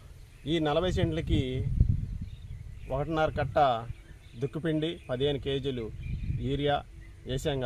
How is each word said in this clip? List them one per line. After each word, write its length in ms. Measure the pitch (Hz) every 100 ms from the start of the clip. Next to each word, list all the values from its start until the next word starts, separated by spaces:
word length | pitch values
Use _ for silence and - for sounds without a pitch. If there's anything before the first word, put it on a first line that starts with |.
| - - - - 131
ఈ 20 | 165 151
నలభై 240 | 151 180 170
సెంట్లకి 440 | 170 160 156 156 131 131 135 - - - - - - - - - - - -
ఒకటిన్నర 380 | 131 147 160 156 139
కట్ట 200 | 135 160 143 113 117 - - - - 117
దుక్కుపిండి, 480 | 135 160 160 156 160 175 -
పదిహేను 320 | 127 143 139 139
కేజీలు 380 | 135 135 123 110 - - - - - 120
యూరియా 300 | 139 143 143 - - - - -
వేసాం 300 | 131 160 139